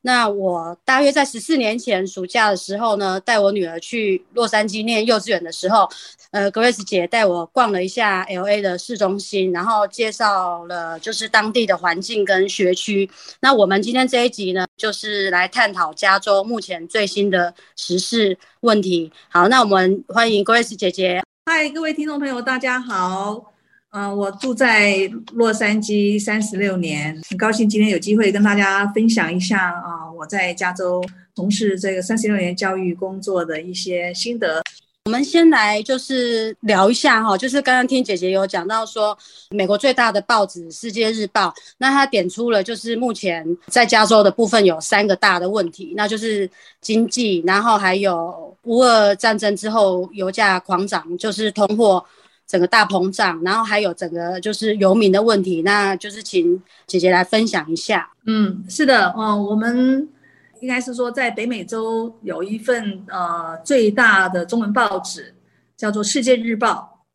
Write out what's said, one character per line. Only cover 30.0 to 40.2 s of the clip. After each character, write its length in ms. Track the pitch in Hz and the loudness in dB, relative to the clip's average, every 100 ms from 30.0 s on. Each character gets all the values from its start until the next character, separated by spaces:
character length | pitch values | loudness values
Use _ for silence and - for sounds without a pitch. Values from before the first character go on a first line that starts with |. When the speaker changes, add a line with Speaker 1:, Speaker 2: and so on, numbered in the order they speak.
| 160 165 | -14 -16
Speaker 2:
我 80 | 151 | -8
在 260 | 202 180 | -4 -4
加 200 | 180 185 | -2 -6
州 280 | 185 180 180 180 - _ - | -4 -2 -2 -6 -12 _ -6
从 120 | 185 | -2
事 300 | 202 214 190 | 0 0 -2
这 160 | 196 | -4
个 80 | 190 | -4
三 160 | 185 226 | -4 -2
十 80 | 220 | -2
六 100 | 202 | -2
年 200 | 175 180 | -2 -4
教 200 | 196 190 | -4 -2
育 160 | 185 | -4
工 280 | 175 190 190 | -4 -8 -8
作 240 | 196 185 | -4 -2
的 180 | 165 156 | -2 -4
一 100 | 175 | -8
些 400 | 180 185 175 175 | -10 -6 -4 -6
心 240 | 175 233 233 | -6 -6 -4
得。 240 | 185 160 - - _ _ | -2 -4 -6 -16 _ _
Speaker 1:
我 60 | 214 | -4
们 100 | 240 | -2
先 260 | 277 339 330 | 2 6 6
来 320 | 262 214 214 | 6 2 0
就 120 | 220 262 | -2 -4
是 600 | 262 262 240 226 220 - | -2 -2 0 -2 -4 -6
聊 280 | 214 190 196 | 0 4 4
一 20 | |
下 300 | 240 294 233 | 4 4 4
哈， 160 | 220 190 | 2 0
就 100 | 262 | 0
是 140 | 277 | 0
刚 100 | 277 | 2
刚 140 | 254 254 | 2 2
听 160 | 262 | 0
姐 140 | 254 185 | 0 -2
姐 160 | 185 | 0
有 120 | 190 | 0
讲 220 | 196 190 175 | 0 -2 -2
到 180 | 220 | -4
说， 320 | 220 226 208 202 - - - | -4 -2 -2 -2 -14 -20 -8
美 140 | 202 | -4
国 140 | 185 208 | 0 2
最 160 | 277 | 2
大 160 | 254 240 | 2 2
的 100 | 202 | 0